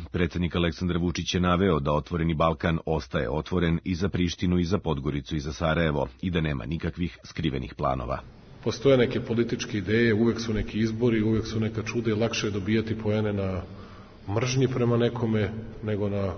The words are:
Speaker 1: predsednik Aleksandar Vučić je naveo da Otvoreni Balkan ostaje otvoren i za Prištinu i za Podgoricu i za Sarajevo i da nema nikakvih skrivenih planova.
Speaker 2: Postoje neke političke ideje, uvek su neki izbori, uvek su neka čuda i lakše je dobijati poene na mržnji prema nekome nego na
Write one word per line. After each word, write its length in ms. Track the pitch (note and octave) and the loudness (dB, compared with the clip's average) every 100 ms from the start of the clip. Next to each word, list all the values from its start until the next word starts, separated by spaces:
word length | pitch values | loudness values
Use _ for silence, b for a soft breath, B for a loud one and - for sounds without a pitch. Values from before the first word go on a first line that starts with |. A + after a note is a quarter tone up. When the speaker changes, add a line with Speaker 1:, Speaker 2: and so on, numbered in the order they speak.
| D#2+ | -4
Speaker 1:
predsednik 440 | F2 F2 E2+ F2 F2+ | -2 -2 0 -2 0
Aleksandar 420 | E2+ - F2+ E2+ | 0 0 -2 0
Vučić 360 | F2 E2 E2+ | 0 -2 -2
je 80 | F#2 | 0
naveo 380 | F2+ F2 G2 D2+ | 2 4 4 4
da 120 | C#2+ | 2
Otvoreni 420 | D2 - E2+ E2 | 0 0 -2 0
Balkan 460 | D#2 E2 D#2+ F2 D#2+ - | 2 2 2 0 0 0
ostaje 440 | D#2 - D#2+ B1 | -2 -2 -4 -2
otvoren 500 | D2 D2+ F2+ E2+ E2 | -4 -2 0 2 0
i 120 | - E2+ | -2 -2
za 140 | F#2+ | -2
Prištinu 500 | E2 F2 - F#2+ F2 | 0 -2 0 0 2
i 40 | |
za 140 | E2 G2 | 2 0
Podgoricu 580 | E2 C#2 C#2+ C#2+ - D#2+ | 0 -2 -2 -4 -4 -6
i 40 | |
za 140 | C#2+ | -6
Sarajevo 540 | C#2+ E2 D#2 E2 D2 C2 - | -2 0 2 2 0 -2 -4
i 100 | F#2 | -2
da 100 | E2+ | 0
nema 240 | D#2 C#2 A1+ | 0 -2 -4
nikakvih 520 | D#2+ E2+ E2+ F2 - | -4 -4 -4 -6 -6
skrivenih 520 | - - D#2+ C2 A#1+ - | -12 -4 -2 -2 -6 -4
planova. 440 | C#2+ C2 B1 C2 - - - - | -2 -2 -4 -6 -8 -20 -20 -6
Speaker 2:
Postoje 340 | A#2 - C#3 C3 | -4 0 4 6
neke 220 | A2+ A2 | 4 0
političke 560 | - A#2 A2+ A#2+ - G#2+ | -2 0 0 0 -2 -4
ideje, 360 | F#2 A2+ A#2+ | 0 4 4
uvek 260 | G#2+ A#2 A2 | 6 4 2
su 140 | - | -2
neki 260 | G#2+ G2+ G#2+ | -2 -2 0
izbori, 420 | A2 A2 B2 A2+ | 0 2 2 4
uvek 260 | G#2+ A2 G#2+ | 4 2 0
su 120 | A2+ | -2
neka 240 | G#2+ A2 | -2 -2
čuda 280 | G#2+ A#2+ A2+ | -4 -2 0
i 20 | |
lakše 340 | G#2+ A2+ - A2 | 2 0 0 -2
je 40 | |
dobijati 460 | G2+ F#2+ A2 A2 A2 | -2 2 2 2 -2
poene 360 | G#2+ G#2+ G#2+ | 0 0 0
na 280 | G2+ F#2+ F#2 - B B B B B G2+ G#2 | 0 -2 -4 -6 B B B B B -4 -2
mržnji 320 | B2+ C3 B2 | 0 2 2
prema 300 | B2+ A#2+ A#2 | 2 2 4
nekome 520 | A#2+ A#2 A#2 A2 G2 - - - | 2 2 0 2 0 -4 -10 -8
nego 260 | G#2+ G#2 G#2 | -4 -2 0
na 240 | G2+ G2 | 0 -2